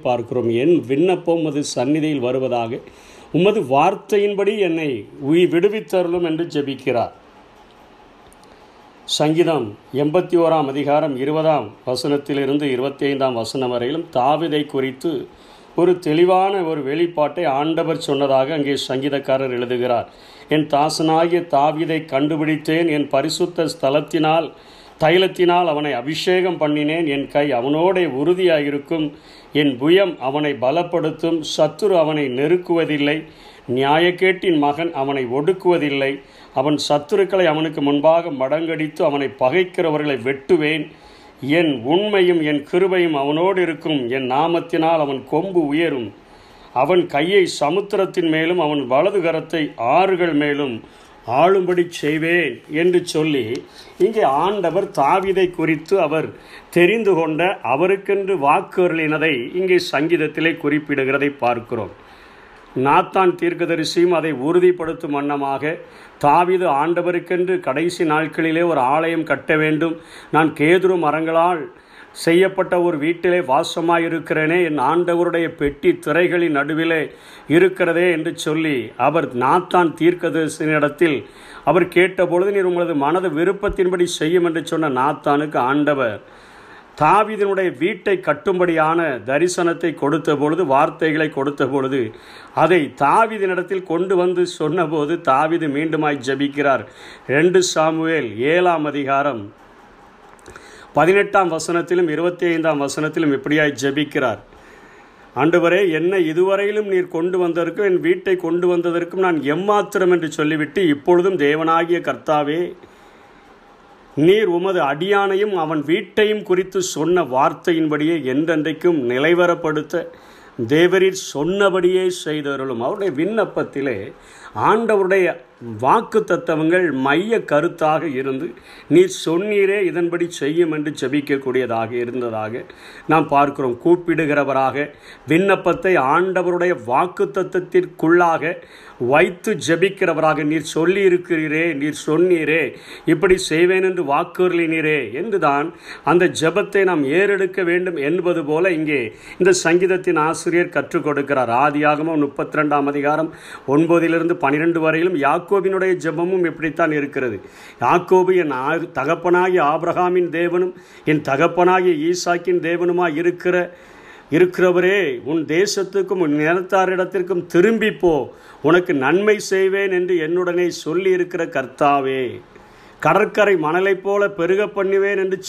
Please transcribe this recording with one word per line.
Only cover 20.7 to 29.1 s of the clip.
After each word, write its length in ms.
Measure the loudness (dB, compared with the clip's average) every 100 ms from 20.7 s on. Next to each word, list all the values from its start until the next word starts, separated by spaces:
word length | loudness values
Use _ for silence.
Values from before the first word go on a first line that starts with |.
| 0 0 0 0 2 2 0 0
தாவீதை 580 | 2 2 0 -2 -4
கண்டுபிடித்தேன், 840 | -2 -2 0 0 -2 -2 0 0 2
என் 200 | 0 0
பரிசுத்த 580 | 0 0 -2 -2 -2 -4
ஸ்தலத்தினால், 840 | -2 0 0 0 0 2 2 0 -8 -20 -20 -20 -2
தைலத்தினால் 640 | 2 4 2 2 2 4 2
அவனை 260 | 0 -2
அபிஷேகம் 680 | -4 -6 -4 0 0 0 0
பண்ணினேன். 460 | 0 0 0 0 -2
என் 220 | -2 -2
கை 240 | -2 0
அவனோடே 540 | 0 0 0 2 2 0
உறுதியாயிருக்கும், 1080 | 0 0 2 2 2 0 -4 -4 -4 -4